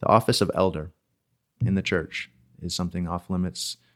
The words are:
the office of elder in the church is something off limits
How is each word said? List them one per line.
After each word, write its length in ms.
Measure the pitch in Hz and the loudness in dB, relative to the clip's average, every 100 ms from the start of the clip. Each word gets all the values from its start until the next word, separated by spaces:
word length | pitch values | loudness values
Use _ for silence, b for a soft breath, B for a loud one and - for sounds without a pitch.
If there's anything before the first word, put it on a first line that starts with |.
the 60 | - | 4
office 340 | 110 - 120 | 6 6 2
of 100 | 95 | 2
elder 380 | - 95 80 82 _ _ _ _ _ _ - 113 | 2 0 0 -10 _ _ _ _ _ _ -4 0
in 100 | 95 | 0
the 60 | |
church 480 | - 90 76 - - _ _ - | 0 -2 -2 -12 -14 _ _ -12
is 140 | 85 - | -8 -4
something 320 | 87 90 87 | -4 -4 -4
off 220 | 87 - | -4 -4
limits 480 | 92 90 - - - _ | -2 -2 -4 -10 -10 _